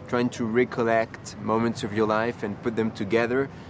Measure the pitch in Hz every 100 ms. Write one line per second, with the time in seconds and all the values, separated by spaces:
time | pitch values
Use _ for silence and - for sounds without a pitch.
0 | - 123 123 - 117 113 127 - 117 113
1 | 113 - - - 107 110 117 113 110 104
2 | 107 107 113 117 107 101 127 113 113 110
3 | 101 113 117 131 139 -